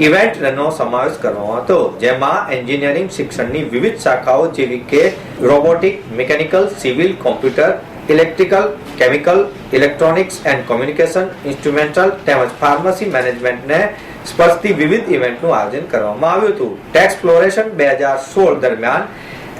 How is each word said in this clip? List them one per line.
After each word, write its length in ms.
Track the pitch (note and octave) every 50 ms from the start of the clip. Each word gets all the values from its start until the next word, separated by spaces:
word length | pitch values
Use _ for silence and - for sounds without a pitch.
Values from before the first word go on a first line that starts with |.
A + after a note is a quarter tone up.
ઇવેન્ટનો 720 | D#3 D3+ E3 F#3+ A3+ A3+ - - C#3+ C3+ C3 C#3 D3 D#3
સમાવેશ 420 | D#3 - B2 A#2 A#2+ B2 C3+ - - - -
કરવામાં 400 | A2+ G2+ G#2 G2+ G#2+ A2+ B2+ B2+
હતો, 340 | - F#3+ E3 G#2+ G2 - -
જેમાં 520 | A2 B2 B2 C3 C3+ D3 E3+ F#3+ - - C3+
એન્જિનિયરિંગ 580 | B2+ B2 A#2+ C#3 C#3 C#3+ C#3+ C#3+ E3+ G3 F#3
શિક્ષણની 520 | - - C3 - - C#3+ A#2+ A#2+ C#3 D#3+ -
વિવિધ 360 | - A#2 B2+ E3+ A3 - -
શાખાઓ 480 | - D3 B2+ B2+ - C3 B2+ C#3+ E3
જેવી 320 | E3 - C#3 C3 A#2+ B2 A#2+
કે 340 | - - C#3+ D3 F3 F#3+ - - - - - -
રોબોટિક, 640 | B2 B2 D3 C#3+ D3 E3 E3+ E3+ F3+ G3 G3+ - - - -
મિકેનિકલ, 520 | A#2+ B2+ - D3+ D3+ D#3+ D#3 F#3 F#3 G3+ G#3 G#3 -
સિવિલ, 340 | - B2+ B2 C#3+ E3+ G3 F3
કોમ્પ્યુટર, 580 | - - - - - C3+ C3 B2 - D3+ F#3 F#3 - - - - - - -
ઇલેક્ટ્રિકલ, 580 | D3+ D#3+ E3 D#3+ - - F#3 - G3+ G3 G3+ - - - - - - -
chemical, 400 | B2+ B2+ C#3+ D3 D3 E3+ F3+ G3 G3+ - - - - - C3+
electronics 640 | C3 C#3+ C#3+ C#3+ - E3 D#3+ E3 F#3 F#3+ F#3 - - -
and 160 | D#3 C3+ B2+ B2 -
communication, 580 | A#2 A#2 C3 D3 D3 D#3 E3 D#3+ - F#3 F#3+ F#3+ - - -
instrumental 600 | C#3+ C#3 - - D3 C#3+ D3 D3+ D3 - F#3 F#3 G3 G3 F#3+ -
તેમજ 220 | D3+ C#3 B2+ B2 B2 - -
ફાર્મસી 500 | D3 C#3+ D3 C#3+ F3 F#3+ F#3 F#3 G#3+ G3
મેનેજમેન્ટને 720 | C#3+ B2+ B2 B2+ B2 A#2+ B2 B2 A#2+ A#2+ C3 C#3 D3+ F3 G#3 G#3 - - - - - - -
સ્પર્શતી 460 | - - - E3+ E3+ E3+ - - G#3 F#3
વિવિધ 400 | C#3+ D3+ D#3 G3+ A3 G3+ - D3+
ઇવેન્ટનું 440 | C3 B2+ A#2+ A#2+ - E3 E3 C3
આયોજન 300 | G#2+ G#2 G#2 A#2+ C#3+ -
કરવામાં 460 | - - A2 G#2+ G#2 G#2 A2+ D3+ E3 F3+
આવ્યું 200 | G3 A3 G3+ G3
હતું. 400 | - B2+ A2 F#2+ - - - -
ટેક્સપ્લોરેશન 760 | D#3+ F#3+ - - - - F3 E3 E3+ F#3 F#3+ F#3+ A3 G#3+ A3
બે 200 | G3 D#3+ C#3+ C#3
હજાર 280 | C3+ B2+ - - -
સોળ 380 | C3+ - - - G3 F#3+ E3 C#3+
દરમિયાન 500 | - B2+ B2 A2+ A2 A#2 B2 C#3 - - - - - - - - - - - - -